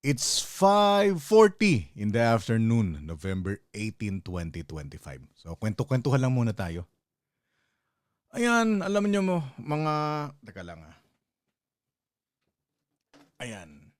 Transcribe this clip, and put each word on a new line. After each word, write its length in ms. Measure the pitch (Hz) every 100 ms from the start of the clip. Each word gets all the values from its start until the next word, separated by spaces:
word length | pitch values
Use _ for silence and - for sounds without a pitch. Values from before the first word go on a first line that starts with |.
It's 400 | 143 139 - -
five 800 | - - 196 202 202 202 202 180
forty 720 | - 214 214 190 214 135 78
in 240 | - 104 110
the 80 |
afternoon, 800 | 117 117 - 113 113 117 101 76
November 560 | 76 82 95 95 92 101 _ 104
eighteen, 480 | 110 - 107 95
twenty 400 | 92 87 82 80
twenty-five. 560 | 80 78 71 - - 65 65 _
So, 160 | 82 82
kwento-kwentuhan 560 | 107 101 123 127 135 135
lang 160 | 127
muna 240 | 127 117 104
tayo. 320 | 90 85 87 _ _ _ _ _ _ _ _ _ _ _ _ _ _
Ayan, 480 | 233 240 233 226 208
alam 240 | 185 202
niyo 160 | 208 202
mo, 240 | 190 180 139 -
mga... 320 | 147 151 156 151 151 151 147 143 104
Teka 160 | 95
lang, 160 | 87 82
ah. 160 | 78 80 _ _ _ _ _ _ _ _ _ _ _ _ _ _ _ _ _ _ _ _ _ _ _ _
Ayan. 480 | 123 104 85 73 76